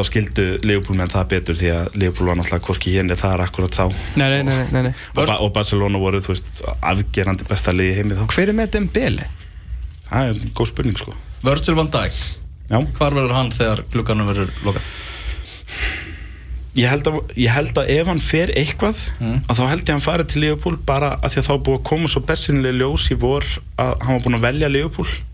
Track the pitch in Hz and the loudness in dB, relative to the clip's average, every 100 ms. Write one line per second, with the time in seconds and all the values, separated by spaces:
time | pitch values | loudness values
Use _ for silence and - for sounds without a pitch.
0 | 98 113 104 107 92 95 107 101 98 95 | 0 0 0 0 0 2 2 2 2 0
1 | 90 98 90 92 87 82 87 85 87 101 | 2 0 2 0 0 0 2 2 0 0
2 | 90 85 90 87 87 87 - 90 92 95 | 0 2 2 2 0 -2 -2 -2 2 2
3 | 90 90 98 90 90 - 92 - 92 95 | 2 0 0 0 0 0 -2 2 0 0
4 | - - 135 139 139 131 123 127 127 117 | -2 2 2 2 2 0 2 2 0 -2
5 | - - 139 107 104 104 104 104 101 98 | -6 0 2 2 0 0 2 2 2 2
6 | 95 98 95 90 - - - - - 92 | 2 0 0 -4 -4 -8 -6 -2 0 0
7 | 101 - 95 92 - 104 - 90 92 95 | 0 0 0 0 -2 0 2 2 2 2
8 | 104 95 110 - 196 214 220 214 190 220 | 0 0 0 2 2 2 0 0 0 0
9 | 240 - - - - - - - - - | 0 -2 -4 -10 -16 -16 -10 -10 -10 -12
10 | - 123 131 107 113 - 117 - 127 98 | -4 0 0 -2 -4 -2 -2 0 -2 -2
11 | - - - - - 151 - 160 156 139 | -6 -12 -14 -4 0 2 4 4 2 2
12 | 92 - - - - - - 113 151 - | 0 -2 -6 -8 -12 -12 0 0 2 2
13 | 147 143 131 127 120 110 113 107 - 117 | 2 2 2 2 0 2 0 0 -2 -2
14 | 110 107 101 101 95 - 101 98 - - | 0 0 2 0 -2 -2 -2 -2 -4 -10
15 | - - - - - - - - - - | -12 -8 -6 -6 -8 -14 -12 -6 -6 -6
16 | - - - - - - - - 123 143 | -10 -12 -14 -14 -12 -12 -4 0 2 2
17 | 160 156 - - 120 131 151 156 135 143 | 0 -2 -4 0 2 2 2 0 2 2
18 | 170 170 - 160 180 - 147 - 208 220 | 2 0 2 2 2 0 0 0 -2 -2
19 | - - 117 127 - 120 131 165 - 147 | -6 -4 -2 -2 0 2 2 0 0 0
20 | 147 170 156 147 151 151 180 156 - 139 | 0 0 0 0 0 0 -2 -2 0 2
21 | 143 139 143 - - 139 135 131 - 156 | 0 0 0 0 2 2 2 0 0 0
22 | 160 147 120 160 - 143 131 127 135 156 | 2 0 0 -2 2 2 2 2 2 2
23 | - 127 120 143 143 - - - 127 117 | 2 2 2 2 0 -4 -6 -2 0 0
24 | 120 127 123 117 120 147 147 139 156 - | 0 0 2 2 2 2 2 2 0 -2
25 | 160 - - | -4 -4 -8